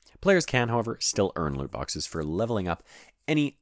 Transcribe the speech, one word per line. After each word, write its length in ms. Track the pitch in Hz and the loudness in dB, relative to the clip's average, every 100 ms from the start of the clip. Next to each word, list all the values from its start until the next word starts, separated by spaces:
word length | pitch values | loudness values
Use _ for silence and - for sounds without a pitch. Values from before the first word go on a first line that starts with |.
| - - | -20 -2
Players 240 | 190 190 - | 2 4 4
can, 240 | 127 117 | 0 2
however, 260 | 117 113 - | 0 -2 -2
still 340 | - - 98 - | -2 2 2 0
earn 220 | 78 69 | -2 -2
loot 120 | 67 | -6
boxes 360 | 57 - - - | -6 -6 -6 -6
for 180 | 82 | -4
leveling 420 | 76 85 117 110 90 | -2 0 0 0 -2
up. 160 | 82 - - - _ - | -4 -8 -20 -20 _ -2
Any 320 | 156 143 - | 0 0 -4